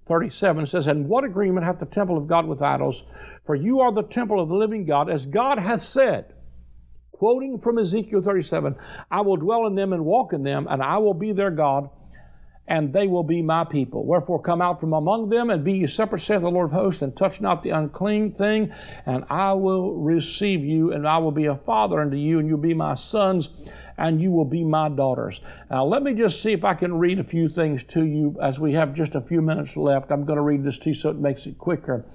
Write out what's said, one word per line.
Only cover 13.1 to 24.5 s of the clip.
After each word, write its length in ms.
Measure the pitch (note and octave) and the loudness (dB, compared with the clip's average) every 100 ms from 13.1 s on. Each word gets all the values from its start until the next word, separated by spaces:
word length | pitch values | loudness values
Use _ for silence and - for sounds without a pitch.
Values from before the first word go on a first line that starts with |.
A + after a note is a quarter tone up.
| F3+ | 2
be 180 | D#3 E3+ | 2 0
my 240 | D#3+ E3 | 2 2
people. 400 | D#3 C#3+ B2 A2+ | 0 -2 -2 -4
Wherefore 380 | B2 F3 F3+ E3 | 0 0 0 -2
come 180 | - E3+ | 0 0
out 180 | F3+ E3 | 0 0
from 140 | E3 | 0
among 380 | D#3 D#3+ A3+ G#3 | 0 2 0 2
them, 180 | A#3 A#3 | 0 2
and 160 | F3+ | 0
be 80 | D3+ | 2
ye 140 | F#3+ D#3 | 0 0
separate, 340 | - G#3+ F#3 | 0 -2 -2
saith 220 | - G#3 | 0 0
the 80 | F3 | 2
Lord 160 | F3+ E3 | 2 2
of 60 | |
hosts, 280 | F3 G3 - | 2 0 0
and 160 | C3+ - | -4 0
touch 240 | F#3+ - | -2 0
not 220 | G3+ E3 | -2 0
the 80 | F3 | 0
unclean 600 | D#3+ D3+ - G3+ G#3+ G#3+ | -2 -2 -2 -2 0 0
thing, 380 | - G#3 A3 G#3 - - - - | 0 0 2 -2 -6 -18 -12 -4
and 180 | B2+ - | -4 -2
I 240 | D#3+ G3 | -2 0
will 400 | G3 F#3+ F#3+ F#3 | 2 2 0 -2
receive 680 | E3+ D#3 E3 E3 - G3+ F3+ | -2 0 0 0 -2 0 0
you, 300 | C#3+ D#3+ E3 | 0 2 2
and 160 | D3+ D3+ | 0 2
I 80 | E3 | 2
will 160 | D#3+ | 2
be 140 | D3 D3+ | 0 0
a 100 | C#3 | -2
father 420 | - A3 G3+ D#3+ | 0 0 2 0
unto 200 | D3 C#3+ | 0 0
you, 200 | D3+ D#3+ | 0 2
and 80 | D#3 | 2
you'll 120 | D3+ | 0
be 160 | E3 | 0
my 180 | D#3+ D#3 | 0 0
sons, 560 | C3+ - G#3+ F#3+ F#3 C#3+ - - - - - | -4 -2 0 2 2 -2 -8 -18 -18 -14 -4
and 240 | E3 D#3+ | 0 2
you 100 | F#3 | 2
will 140 | E3+ | 2
be 200 | C3+ | 2